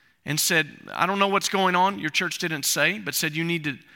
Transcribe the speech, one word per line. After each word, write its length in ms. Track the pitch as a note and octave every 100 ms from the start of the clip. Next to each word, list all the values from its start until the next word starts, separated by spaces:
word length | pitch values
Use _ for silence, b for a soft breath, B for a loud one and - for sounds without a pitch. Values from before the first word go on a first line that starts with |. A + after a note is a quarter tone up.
| b b -
and 140 | D3+
said, 500 | - E3+ D3+ - -
"I 120 | - F3
don't 140 | G3
know 80 | G3
what's 220 | G3 -
going 260 | G3 F#3 F3+
on. 240 | F#3+ G3+
Your 100 | D#3
church 280 | - F3+ -
didn't 260 | F3 D#3
say," 360 | - D#3+ D3+ G#3
but 140 | F3+
said, 220 | - D#3+ D3+
"You 80 |
need 220 | E3+ E3+ D3+
to 120 | B2+ B